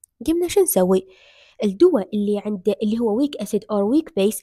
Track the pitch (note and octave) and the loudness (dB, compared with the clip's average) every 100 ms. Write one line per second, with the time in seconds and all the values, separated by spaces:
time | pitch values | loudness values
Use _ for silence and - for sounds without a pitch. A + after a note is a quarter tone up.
0 | _ - A#3+ E4 F4 G#4 F#4 - F#3 F#3+ | _ -10 -4 -2 0 0 2 2 2 2
1 | - - _ _ _ - G#3+ F#3+ F4 D4 | -2 -14 _ _ _ -4 -4 4 4 4
2 | F#3 G#3 G#3 G3+ G#3 G#3 G3 G3+ G#3+ A3+ | -2 -4 -2 -2 -4 -4 -2 -2 -2 0
3 | A#3 G#3 C#4+ - G#3 G#3 - G#3+ G3+ C#4+ | 0 0 -2 -4 -4 -4 -4 -2 0 0
4 | D#4+ - G3 G#3+ | 0 0 0 0